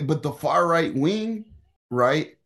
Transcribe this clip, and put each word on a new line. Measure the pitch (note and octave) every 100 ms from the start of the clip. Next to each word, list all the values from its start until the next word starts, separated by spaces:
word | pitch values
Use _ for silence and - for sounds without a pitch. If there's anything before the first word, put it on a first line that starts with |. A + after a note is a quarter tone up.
but | C#3+ D3+
the | D3
far | - C#3+ E3 E3+
right | E3 A2+
wing, | C3 D#3 G#3+ A3 A3 - - _ _ -
right? | B2 B2 D3+ - -